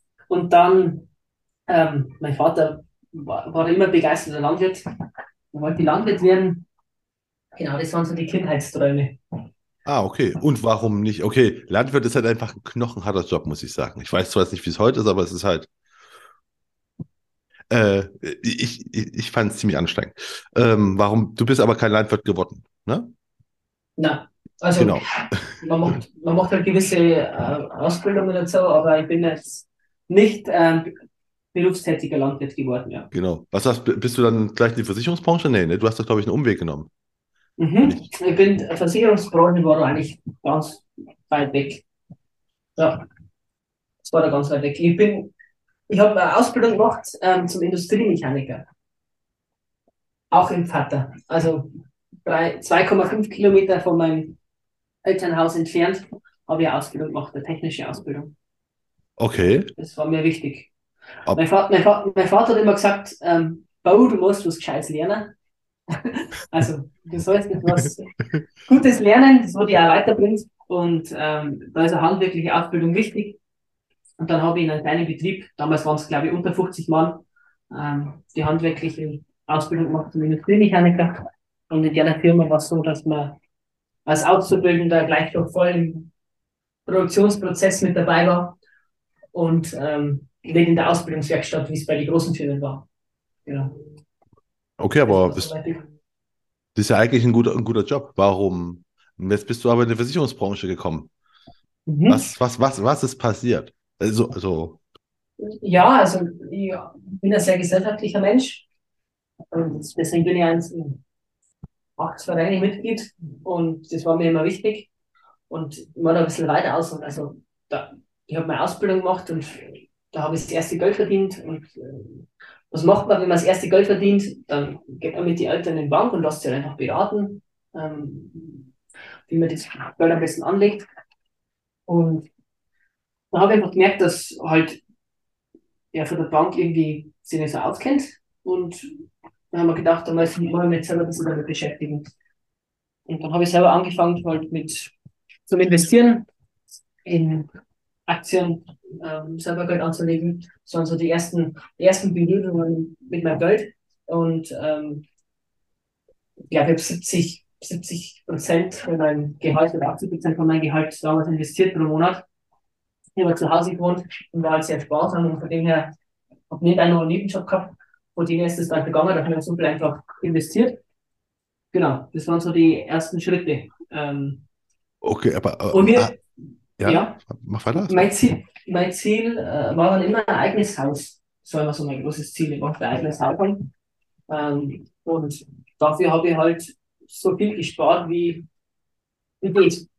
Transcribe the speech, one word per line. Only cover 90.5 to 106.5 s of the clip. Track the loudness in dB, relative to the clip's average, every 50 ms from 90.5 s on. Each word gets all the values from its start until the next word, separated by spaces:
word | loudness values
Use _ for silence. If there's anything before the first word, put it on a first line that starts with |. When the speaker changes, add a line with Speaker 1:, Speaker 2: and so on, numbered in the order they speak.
| 2 4 4 4
Speaker 1:
in | 4
der | 2 2 2
Ausbildungswerkstatt, | 0 0 -2 -4 -6 -6 -4 -2 -2 -4 -2 -4 -4 -4 -4 -4
wie | -6
es | -6 -4
bei | -4 -2
den | -2 -2 0
großen | 0 0 0 0 -4
Firmen | -4 -4 -4 -4 -4
war. | -6 -6 -8 -10 -14 _ _ _ _ _ _ _ _ _ _ _ _
Genau. | -10 -6 -6 -6 -6 -8 -12 -18 -20 -20 -20 _ _ _ _ _ _ _ _ _ _ _ _ _ _ _ -6
Speaker 2:
Okay, | -4 0 4 4
aber | 4 6 6 6 4 4
Speaker 1:
Das |
war | 2
Speaker 2:
bist, | -2 -6 -6
Speaker 1:
so | -8
mein | -8 -8
Ding. | -8 -8 -8 -12 -20 _ _ _ _ _ _ _ _ _ _ _ _ _ _ _ _ _
Speaker 2:
das | -2 0
ist | 2
ja | 4
eigentlich | 4 4 4 4 4 4
ein | 4
guter, | 4 4 4 2 0
ein | -2 -2
guter | -2 -2 -2 -2
Job. | -2 -4 -6 -6 -6 _
Warum? | 2 2 4 4 2 0 -2 -2 -4 -6 -8 -12 -14 _ _ _ _ _ _ _ -10
Und | -4 -2
jetzt | -2 -2 -2
bist | -6 -8 -2 2
du | 2
aber | 4 4
in | 2 2
die | 0
Versicherungsbranche | -2 -4 -2 -2 -2 -2 -4 -4 -4 -6 -6 -6 -6 -6
gekommen. | -8 -6 -6 -6 -6 -6 -6 -10 -14 _ _ _ _ _ _ _ -20 -20 _ _ _ _ _ _
Speaker 1:
Mhm. | -4 0 4 6 6
Speaker 2:
Was, | 6 4 2 -4 -4 -2
was, | -2 -2 0 0
was, | 0 0 0 0
was | 0 0 0 0 -2
ist | -4 -4 -2
passiert? | -2 -2 -2 -2 -2 -2 -2 -2 -4 -8 _ _ _ _ _ -6
Also, | -4 -2 0 0 0 -2
also | -4 -6 -4 -4 -4 -4 -6 -8 -12 _ _ _ _ _ _ _ _ _ _ _ _ -14 -14 -14 -12 -10
Speaker 1:
Ja, | -4 2 4 6 6 6 6 6
also | 4 2 0 -2 -4 -6 -8 -12 -16 -12